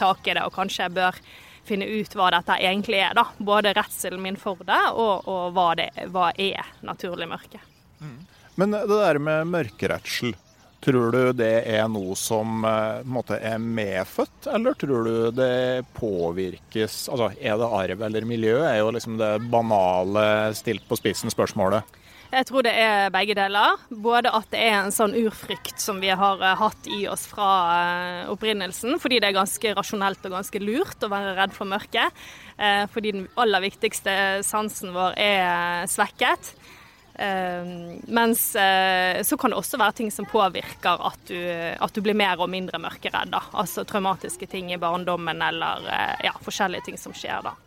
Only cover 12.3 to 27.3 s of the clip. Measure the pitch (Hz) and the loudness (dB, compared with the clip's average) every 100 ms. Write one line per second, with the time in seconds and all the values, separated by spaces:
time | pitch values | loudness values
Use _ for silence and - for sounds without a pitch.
12.3 | 113 110 110 110 110 110 110 127 127 - | 0 0 0 0 0 0 -4 -6 -6 -4
13.3 | 107 110 110 113 113 101 92 95 - 285 | -4 -4 -4 -4 -4 -2 -2 -4 -4 -4
14.3 | - - 220 240 302 143 123 113 113 117 | -6 -4 -2 0 -2 0 0 2 0 0
15.3 | 120 131 127 127 127 123 - 113 92 85 | 2 2 2 0 -2 -6 -6 -4 -2 -2
16.3 | 87 92 - - 110 107 - - 131 107 | -2 -4 -6 -8 -2 -2 -4 -6 -2 -2
17.3 | 101 131 107 117 104 92 92 110 110 110 | -2 -2 0 0 0 -2 -2 -4 -4 -4
18.3 | 117 110 120 160 110 107 117 117 110 107 | 0 2 2 4 2 2 0 -4 -2 0
19.3 | 107 120 117 113 104 92 92 92 104 107 | 0 2 2 4 4 4 4 2 4 4
20.3 | 107 107 107 - 101 - 117 117 95 117 | 4 2 -2 -4 -4 -2 -2 -2 -2 -2
21.3 | - 101 110 95 104 - - - - - | 0 0 2 2 2 -2 -14 -20 -20 -4
22.3 | 262 254 262 233 208 220 202 196 185 202 | -2 0 2 2 4 4 4 2 2 0
23.3 | 202 196 202 240 - - 226 220 240 247 | 0 2 4 4 2 -4 -4 2 4 4
24.3 | 220 208 214 226 208 196 202 214 226 220 | 0 -2 0 2 2 2 2 2 2 0
25.3 | - - 190 - - - 190 190 185 202 | -2 -8 -8 -8 -6 -6 -2 0 2 2
26.3 | 190 185 185 214 - - 208 196 190 - | 4 2 4 2 -2 -8 -6 -6 -6 -8